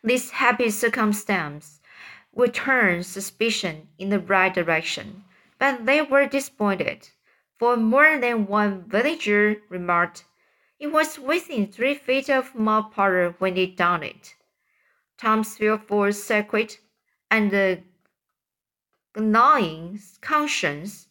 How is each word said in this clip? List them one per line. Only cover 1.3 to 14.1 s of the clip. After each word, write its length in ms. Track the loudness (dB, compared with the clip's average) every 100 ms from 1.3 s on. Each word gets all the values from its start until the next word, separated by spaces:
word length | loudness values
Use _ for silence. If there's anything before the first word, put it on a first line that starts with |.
| -4 -4 -12 -18 _ _ -20 -20 -20 _
would 220 | 0 0
turn 480 | 0 -2 2 2 0
suspicion 840 | -4 -10 -12 _ -2 -2 -6 -8 -18 _
in 120 | -2
the 100 | -2
right 340 | 2 2 2
direction, 720 | 0 0 0 -2 -8 -10 -18 -20 _ _ _
but 280 | -2 0 0
they 160 | 0
were 240 | 2 2 2
disappointed, 840 | 0 -4 _ -2 0 -4 -6 -16 _ _ _ _ _
for 180 | 0 2
more 420 | 2 4 4 4
than 280 | 0 -2 0
one 380 | 0 0 -2
villager 720 | -4 -2 0 -2 0 2 2 0 _
remarked, 580 | -10 -2 0 0 -4 _ _ _ _ _ _
"It 140 | -2
was 260 | 0 0 -4
within 480 | -2 -2 -2 -4 -4
three 280 | -2 -2
feet 340 | -2 -2 -2 2
of 240 | 0 0
my 280 | -4 0 0 -2
Potter 400 | 0 2 2 0 0
when 180 | -2 0
he 100 | -2
done 380 | 0 0 0
it." 320 | -6